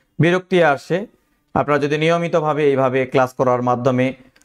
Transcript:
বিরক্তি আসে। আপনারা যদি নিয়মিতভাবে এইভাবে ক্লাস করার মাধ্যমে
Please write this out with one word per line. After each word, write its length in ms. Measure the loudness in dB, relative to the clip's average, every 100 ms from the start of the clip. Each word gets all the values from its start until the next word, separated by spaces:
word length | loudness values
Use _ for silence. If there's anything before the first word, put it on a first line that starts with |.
| _ -2
বিরক্তি 440 | 0 0 0 2
আসে। 440 | 2 0 -4 -6 -6 _ _ _ _
আপনারা 240 | -4 0 0
যদি 200 | 0 -2
নিয়মিতভাবে 680 | 0 0 0 -2 -2 0
এইভাবে 420 | 0 2 0 -2 -2
ক্লাস 260 | 0 0
করার 300 | 0 0 0
মাধ্যমে 520 | 0 0 0 0 -2 -6 -18 _